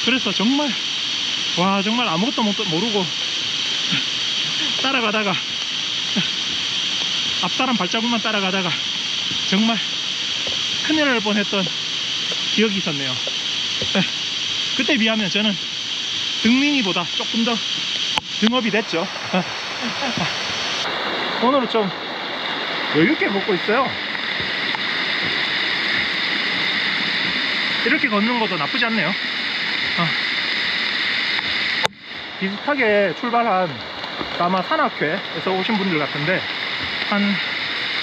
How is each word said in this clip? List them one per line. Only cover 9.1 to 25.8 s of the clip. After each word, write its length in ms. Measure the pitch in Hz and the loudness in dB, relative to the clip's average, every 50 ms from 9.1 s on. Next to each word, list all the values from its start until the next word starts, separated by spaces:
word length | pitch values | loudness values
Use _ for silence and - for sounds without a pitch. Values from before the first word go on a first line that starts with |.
| - - - - - - - - | -2 -2 -2 -2 -2 -2 0 2
정말 280 | 190 196 220 226 226 185 - - - - - - - - - - - - - - - - - - - - - - | 4 4 4 4 4 2 0 -2 -4 -4 -4 -4 -4 -2 -2 -2 -2 -2 -2 -2 -2 -2 -2 -2 -2 0 0 2
큰일 180 | 311 311 294 | 2 4 4
날 140 | 285 254 226 | 4 4 2
뻔했던 440 | 202 214 202 214 202 - - 202 185 151 - - - - - - - - - - - - - - - - - | 2 2 2 2 2 2 2 0 0 0 -2 -4 -4 -4 -4 -4 -4 -4 -2 -2 -2 -2 -2 -2 -2 0 2
기억이 220 | - 214 226 196 196 | 4 4 4 2 0
있었네요. 380 | - 175 151 143 139 131 127 123 - - - - - - - - - - - - - - - | 0 -2 -2 -2 -2 -2 -2 -2 -4 -4 -4 -4 -2 -2 -2 -2 -2 -2 -2 -2 -2 0 2
네, 80 | 202 180 - - - - - - - - - - - - - - - | 2 2 2 0 -2 -4 -2 -2 -2 -2 -2 -2 -2 -2 0 0 0
그때 200 | 254 233 311 226 | 2 4 4 4
비하면 320 | 220 220 220 220 214 180 | 4 4 4 2 2 0
저는 260 | - 202 214 220 190 - - - - - - - - - - - - - - - - - | 2 2 2 2 0 0 -2 -6 -6 -6 -6 -4 -4 -4 -4 -4 -4 -2 -2 -2 -2 2
등민이보다 640 | - 220 240 262 277 294 294 269 226 190 170 185 165 156 - | 4 6 6 6 6 4 4 4 2 2 2 0 0 -2 -2
조금 300 | - 233 - - 220 233 | -2 -2 0 0 2 2
더 100 | 247 233 208 - - - - - - - - - - - - - - - - | 2 2 0 -2 -2 -4 -4 -2 -2 -2 -2 -2 -2 -2 -2 -2 -4 -2 0
등업이 320 | 208 220 240 254 220 226 | 2 2 4 2 2 2
됐죠. 360 | 185 214 226 - - 160 180 - - - - - | 2 2 0 0 0 -2 -2 -2 -4 -6 -4 -2
<laughs> 2000 | - 185 175 - - - - - - - 254 233 175 - 277 254 226 - 175 - - - - - - - - - - - - - - - - - - - - - - - 233 | 0 0 0 -2 -4 -6 -6 -6 -6 -4 -4 -4 -4 -2 -2 -2 -2 -2 -2 -2 -2 -4 -4 -4 -4 -4 -4 -4 -2 -2 -2 -2 -4 -4 -4 -2 -2 -2 -2 -2 -2 0 2
오늘은 260 | 240 277 277 247 - | 4 4 4 4 2
좀 180 | - 226 208 185 - - - - - - - - - - - - - - - - - - - - - | 2 2 2 2 -2 -4 -6 -8 -6 -6 -6 -6 -6 -6 -4 -4 -4 -4 -4 -4 -4 -4 -2 0 2
여유있게 320 | 143 165 220 320 - 381 311 | 4 4 4 4 2 0 0
걷고 260 | 202 196 185 - 196 | 0 0 0 0 0
있어요. 340 | 170 - - 208 254 269 - - - - - - - - - - - - - - - - - - - - - - - - - - - - - - - - - - - - - - - | 0 2 2 2 2 2 0 -2 -4 -6 -6 -6 -4 -4 -4 -4 -2 -2 -2 -2 -2 -2 -2 -2 -2 -2 -2 -2 -2 -2 -2 -2 0 0 0 0 0 0 0 0 0 0 0 -2 0